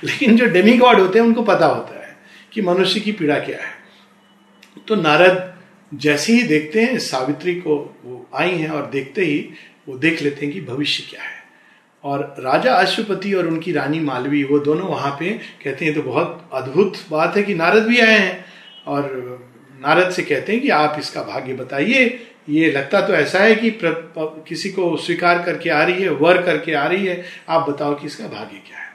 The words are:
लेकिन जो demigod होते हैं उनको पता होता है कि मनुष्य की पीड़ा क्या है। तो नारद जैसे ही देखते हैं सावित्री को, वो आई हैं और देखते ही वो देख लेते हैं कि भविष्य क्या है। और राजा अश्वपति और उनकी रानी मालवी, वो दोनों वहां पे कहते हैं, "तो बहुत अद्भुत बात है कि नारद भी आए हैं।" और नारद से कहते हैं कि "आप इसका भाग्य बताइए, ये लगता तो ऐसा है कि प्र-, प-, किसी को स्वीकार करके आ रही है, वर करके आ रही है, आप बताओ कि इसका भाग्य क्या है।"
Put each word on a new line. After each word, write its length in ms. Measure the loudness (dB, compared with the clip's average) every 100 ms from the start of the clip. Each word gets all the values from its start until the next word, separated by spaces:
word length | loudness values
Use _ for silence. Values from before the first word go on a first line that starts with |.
लेकिन 320 | -6 0 4 6
जो 100 | 6
demigod 520 | 6 6 8 8 6
होते 180 | 6 4
हैं 80 | 4
उनको 160 | 4
पता 240 | 2 4 4
होता 400 | 2 -6 -16 -18
है 100 | -20 -20 -20 -12
कि 100 | -4
मनुष्य 380 | 0 2 2 0
की 120 | -4
पीड़ा 260 | -2 0 0
क्या 260 | -4 -10
है। 100 | -10 -14 -20 _ _ _ _ _ _ _ _ -20 -4
तो 60 |
नारद 600 | 0 2 6 6 4 -4 -16 -20 _ _
जैसे 380 | -2 0 0 4
ही 100 | 2
देखते 400 | 4 0 0 0
हैं 160 | 0 -2
सावित्री 560 | -4 -4 -4 -4 -4
को, 420 | -4 -2 -2 -4 -16
वो 240 | -16 -16 -10
आई 160 | -4 -2
हैं 180 | -2 -4
और 180 | -6 -6
देखते 380 | -8 -6 -4
ही 260 | -2 -2 -6 -16 -20 _ -16
वो 100 | -2
देख 240 | -2 0
लेते 240 | -4 -4 -8
हैं 80 |
कि 60 | -8
भविष्य 420 | -10 -6 -4 -6 -8
क्या 120 | -16
है। 180 | -16 -18 -20 _ _ _ _ _
और 320 | -8 -6 -6 -8
राजा 360 | 0 0 2
अश्वपति 600 | 2 2 -2 -4 -4 -2
और 120 | -2 0
उनकी 260 | -2 -2
रानी 280 | -4 -2 -2
मालवी, 440 | -2 -4 -2 -2
वो 140 | 2 2
दोनों 300 | 2 -2 -2
वहां 220 | -4 -4
पे 200 | -4 -6 -6 -10 -12
कहते 200 | -10 -4
हैं, 100 | -2
"तो 80 | -2
बहुत 480 | -2 -2 -2 -8 -10
अद्भुत 420 | -8 -2 0 0 -2 -6
बात 260 | -2 0 0
है 60 |
कि 120 | -2
नारद 320 | 0 4 4 4
भी 140 | 4
आए 180 | 6 4
हैं।" 260 | 2 -4 -14 -20 -20 -18 -6
और 240 | -4 -4 -8 -10 -14 -18 -20 -20 -8 2
नारद 240 | 2 2
से 120 | -2
कहते 300 | -2 -2 0
हैं 100 | -2
कि 60 | 2
"आप 280 | 2 2 -2
इसका 240 | -8 -8
भाग्य 320 | -8 -8 -8
बताइए, 720 | -10 -6 -4 0 2 2 0 -16 _ -2
ये 220 | 2 2
लगता 300 | 0 0 0
तो 140 | 2
ऐसा 240 | 0 2 2
है 160 | 4
कि 160 | 4 0
प्र-, 240 | 0 -4
प-, 500 | -4 -8 -10 -10 -10 -12
किसी 220 | -10 -6
को 260 | -2 -2 -2
स्वीकार 460 | -4 0 2 2
करके 280 | 0 -4 0
आ 120 | 2
रही 200 | 2 0
है, 60 | -2
वर 340 | 2 4 4
करके 300 | 2 -2 -2
आ 140 | -2 0
रही 200 | -2 -2
है, 180 | -4 -10 -18 -2
आप 220 | 0 0
बताओ 240 | -4 -4
कि 120 | -4 -8
इसका 220 | -12 -12
भाग्य 280 | -12 -14 -18
क्या 220 | -20 -18
है।" 100 | -18